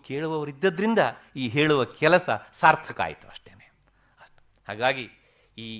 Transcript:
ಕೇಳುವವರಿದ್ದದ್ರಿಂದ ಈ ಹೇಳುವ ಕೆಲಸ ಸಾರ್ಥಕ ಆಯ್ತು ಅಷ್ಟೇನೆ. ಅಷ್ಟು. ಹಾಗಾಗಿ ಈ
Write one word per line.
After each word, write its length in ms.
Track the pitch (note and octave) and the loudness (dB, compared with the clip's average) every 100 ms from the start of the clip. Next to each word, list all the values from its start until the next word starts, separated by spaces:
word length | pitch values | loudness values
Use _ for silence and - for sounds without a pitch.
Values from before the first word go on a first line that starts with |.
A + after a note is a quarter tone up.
ಕೇಳುವವರಿದ್ದದ್ರಿಂದ 1000 | - C#3 D#3 D#3 D3 C3+ F#3+ E3 A3 A3 C3 - - C#3 | -10 -8 -6 -6 -8 -2 -2 0 0 2 0 -2 -16 -8
ಈ 100 | B2+ | -4
ಹೇಳುವ 320 | C#3 D#3 D3 A#2+ | 0 2 2 0
ಕೆಲಸ 340 | - D3+ F3 F3 A2 - | 0 4 4 2 -6 -6
ಸಾರ್ಥಕ 480 | - E3 E3 - A2+ | 2 4 4 -2 -6
ಆಯ್ತು 260 | E2 D2 - | -6 -6 -20
ಅಷ್ಟೇನೆ. 380 | - - - - _ _ _ _ _ | -20 -20 -20 -20 _ _ _ _ _
ಅಷ್ಟು. 200 | - _ _ _ - | -20 _ _ _ -14
ಹಾಗಾಗಿ 400 | G#2+ B2+ C3+ A2 _ _ _ _ - | -2 -2 -2 -8 _ _ _ _ -16
ಈ 120 | A2+ | -14